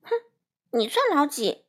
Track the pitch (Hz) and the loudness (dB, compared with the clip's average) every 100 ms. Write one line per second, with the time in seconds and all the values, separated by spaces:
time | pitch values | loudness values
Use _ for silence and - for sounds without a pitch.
0 | - 466 - _ _ _ _ - 220 - | -2 -4 -4 _ _ _ _ -2 0 0
1 | 523 330 294 285 208 - | 2 2 0 0 -4 -4